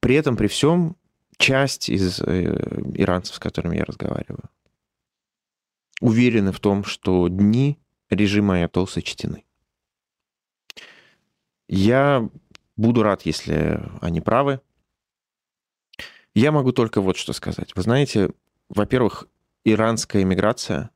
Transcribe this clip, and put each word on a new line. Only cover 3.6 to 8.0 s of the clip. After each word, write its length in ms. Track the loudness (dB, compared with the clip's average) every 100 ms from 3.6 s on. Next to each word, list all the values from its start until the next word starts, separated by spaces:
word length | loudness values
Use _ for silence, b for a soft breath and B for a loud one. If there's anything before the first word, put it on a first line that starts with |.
| -4 -4
я 80 | -4
разговариваю, 580 | -6 -6 -6 -8 -14 -16 _ _ _ _ _ _ _ _ _ _ _ _ _ _ -2
уверены 520 | 2 4 4 4 0
в 80 | 0
том, 240 | 0 0
что 440 | -4 -6 0 2 2
дни 520 | 2 2 4 0 -2 _ _